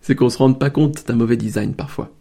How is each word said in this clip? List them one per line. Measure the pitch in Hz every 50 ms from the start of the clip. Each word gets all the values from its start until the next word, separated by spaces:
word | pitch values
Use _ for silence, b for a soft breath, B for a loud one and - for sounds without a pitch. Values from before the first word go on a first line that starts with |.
c'est | _ - 135
qu'on | - 123 123
se | 120 -
rende | 131 131 131 131
pas | 139 139
compte | 139 - 156 147 147 - -
d'un | - 120
mauvais | 117 117 113 120
design | 117 110 107 101 107 104 110 139
parfois. | - - 139 - - - - _ _